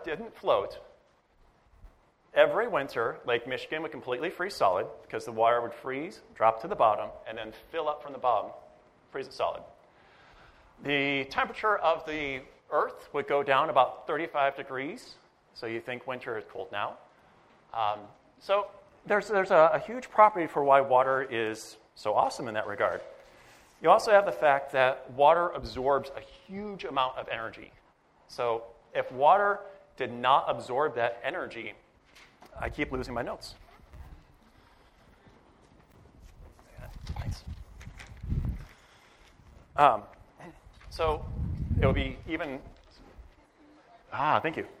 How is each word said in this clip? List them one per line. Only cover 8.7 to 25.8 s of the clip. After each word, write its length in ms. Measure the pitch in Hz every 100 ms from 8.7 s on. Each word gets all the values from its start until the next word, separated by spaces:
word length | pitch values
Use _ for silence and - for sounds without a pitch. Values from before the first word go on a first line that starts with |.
| _ _ _ _
freeze 160 | 139 131
it 60 |
solid. 280 | - 87 - - - _ _ _ - - - - - - -
The 420 | 139 143 139 139 135
temperature 520 | - 240 - 214 202
of 280 | 165 156 156
the 360 | 156 143 131 - - -
earth 360 | 147 233 - -
would 140 | 147 139
go 160 | 143
down 260 | 139 135 156
about 380 | 135 127 - -
thirty-five 480 | 151 165 147 139 143
degrees, 580 | 135 131 143 240 - - _ _ _
so 140 | - 117
you 120 | 113
think 280 | 127 123 131
winter 300 | 127 127 110
is 60 | -
cold 180 | - 95
now. 260 | 101 117 - - _ _ _ _ _ _
Um, 260 | 113 107 104 101 - _ _
so 280 | - 202 202 - - _ -
there's, 220 | 208 196
there's 240 | 202 185
a, 200 | 175 160
a 60 | 147
huge 300 | - 247 -
property 380 | - 214 180 156
for 160 | 156
why 180 | 143 139
water 400 | 113 127 135 131
is 560 | 139 117 110 110 - - _ -
so 180 | 107
awesome 340 | 107 139 - 123
in 60 |
that 140 | 107 101
regard. 340 | 104 101 87 - - - - - - - -
You 80 | 160
also 220 | 214 226
have 140 | 202 196
the 60 |
fact 400 | 156 151 139 -
that 400 | 135 131 135 -
water 380 | 123 143 170 175
absorbs 600 | 147 117 120